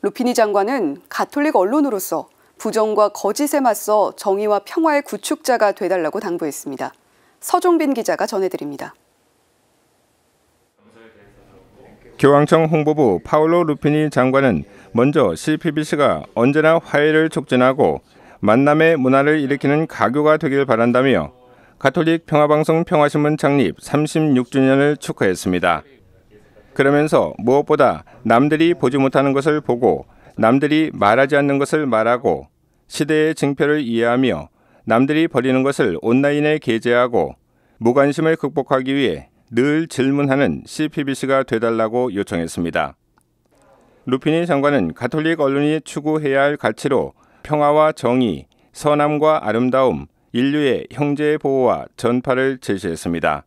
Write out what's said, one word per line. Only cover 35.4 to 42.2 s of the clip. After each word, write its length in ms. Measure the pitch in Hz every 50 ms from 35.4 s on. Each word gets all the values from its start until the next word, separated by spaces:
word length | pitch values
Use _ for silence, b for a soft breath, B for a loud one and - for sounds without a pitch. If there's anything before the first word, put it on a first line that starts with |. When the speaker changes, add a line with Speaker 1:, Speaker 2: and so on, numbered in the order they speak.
| 120 131 127 131 131
Speaker 2:
것을 340 | 139 139 - 151 107 85 78
온라인에 580 | - 110 120 131 139 143 147 147 147 151 151 156
게재하고 760 | - - 113 113 - 117 120 120 123 123 120 101 82 67 62 _ _ _ _ _ _ _ _ _
무관심을 560 | 113 113 123 139 139 143 139 151 156 160 160
극복하기 600 | 160 - 143 143 151 131 _ 147 131 131 131 135
위해 340 | 139 139 107 82 71 67 _ _ _ _ _
늘 360 | 117 117 127 147 147 156 165
질문하는 760 | 160 - - 127 135 139 143 143 139 135 139 143 101 78 65 -
씨피비씨가 800 | - - - 156 156 - 170 143 135 135 - - 131 135 135 135
되달라고 680 | - 123 113 113 117 113 110 113 110 113 123 127 127 92
요청했습니다. 840 | 101